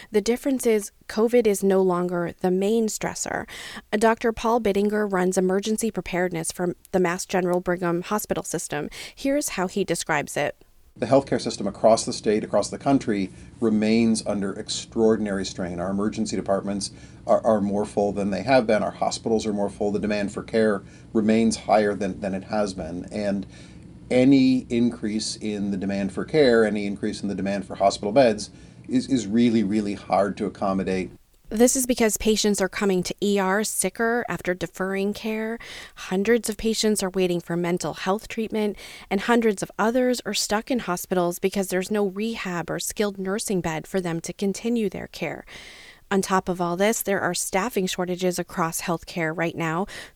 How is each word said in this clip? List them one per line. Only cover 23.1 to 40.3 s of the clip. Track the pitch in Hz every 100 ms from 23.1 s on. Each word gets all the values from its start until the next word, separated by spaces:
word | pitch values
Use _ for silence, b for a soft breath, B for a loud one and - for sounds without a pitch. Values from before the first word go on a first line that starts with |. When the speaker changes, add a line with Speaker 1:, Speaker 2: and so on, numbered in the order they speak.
Speaker 2:
And | 107 101 101 92 B B B B - -
any | 123 131 139 131 127 -
increase | 120 120 117 110 107 -
in | - 107 104 101
the | 98
demand | 95 98 98
for | 107
care, | 90 156 135 117
any | 107 104 101
increase | 98 107 -
in | 101
the |
demand | 98 95 101 -
for |
hospital | 87 98 92 104
beds | 120 123 104 - B B B -
is, | 127 117
is | 131 98
really, | 113 120 113
really | 98 107 101
hard | 98 - 92 101 95
to | 101
accommodate. | - 101 95 92 92 90 - _ _ -
Speaker 1:
This | 214 247 269
is | 247
because | 247 226 -
patients | 214 214 214 202
are | 185
coming | - 202 185
to | 180 -
E | 202 202
R | 190 196
sicker | 214 - 185 - 226 240 -
after | 175 -
deferring | 180 165 - 190 196 196
care. | 202 226 214 220 233 B B B
Hundreds | - - 185 202 240 214
of | 214
patients | 220 214 214 208
are | 190
waiting | 190 180 175
for | -
mental | 170 175 175 156
health | 147 - 208 -
treatment, | - 220 214 208 196 B B B
and | 196
hundreds | - 240 226 196
of | 170 -
others | 208 247 254 240
are | -